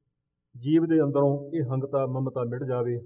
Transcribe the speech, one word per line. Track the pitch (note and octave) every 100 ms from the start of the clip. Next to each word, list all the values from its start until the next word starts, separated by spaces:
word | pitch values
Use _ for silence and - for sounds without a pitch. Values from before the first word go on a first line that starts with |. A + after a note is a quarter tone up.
| _ _ _ _ _ B2
ਜੀਵ | C3 D#3+ E3
ਦੇ | D#3+
ਅੰਦਰੋਂ | C#3+ C#3+ C#3+ C#3+ C#3+
ਇਹ | E3
ਹੰਗਤਾ, | B2 C3 C#3 C#3 C3
ਮਮਤਾ | C3 C3 B2+
ਮਿਟ | A#2+ B2
ਜਾਵੇ। | C3+ B2 A#2+ A#2+